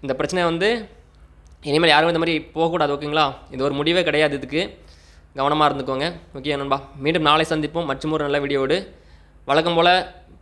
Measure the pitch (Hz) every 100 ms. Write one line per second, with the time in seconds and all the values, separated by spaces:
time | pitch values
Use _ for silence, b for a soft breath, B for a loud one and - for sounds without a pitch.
0 | 139 135 190 185 175 165 196 233 208 -
1 | - - - - - - 147 147 165 147
2 | 165 165 165 160 - - 165 170 147 143
3 | 147 151 143 139 - 131 139 139 147 170
4 | 160 147 151 139 131 147 202 - b b
5 | b b b - 139 151 151 139 131 135
6 | 151 175 - 143 135 143 139 139 - 143
7 | 139 165 151 151 160 160 147 165 160 131
8 | 156 156 147 143 139 139 135 175 190 b
9 | b b b b - 143 165 170 170 185
10 | - - - -